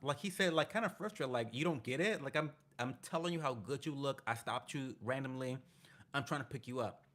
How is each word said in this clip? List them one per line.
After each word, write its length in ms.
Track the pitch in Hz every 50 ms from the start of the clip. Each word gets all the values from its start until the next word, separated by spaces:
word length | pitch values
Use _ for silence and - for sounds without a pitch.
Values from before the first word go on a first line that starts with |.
Like 180 | - 135 143 -
he 100 | - 202
said, 220 | 180 - 196 180
like, 200 | 160 160 151 -
kinda 160 | - 220 233 190
frustrated, 420 | - - 196 214 - - 147 131
like, 160 | 127 120 117 110
You 120 | 110 123 160
don't 180 | 175 165 127
get 180 | 110 123 127 143
it? 220 | 175 214 220 165
Like, 140 | 143 135 -
I'm, 140 | 151 156 151 - - _ _ - -
I'm 160 | 120 131 131 -
telling 300 | - - - 165 165 175
you 80 | 170 165
how 140 | 156 139 127
good 320 | 117 98 - 143 135 -
you 80 | 160 147
look. 280 | 139 139 139 131 - -
I 80 | - 117
stopped 400 | 113 - - 113 127 - - -
you 200 | 143 135 131 117 -
randomly. 560 | 101 110 127 135 135 131 131 131 131 127 127 135 - - - - - - - - - _ -
I'm 100 | 139 -
trying 160 | - 156 147
to 60 | 135
pick 200 | - - 123 - -
you 120 | 123 127
up. 220 | 117 101 - - - _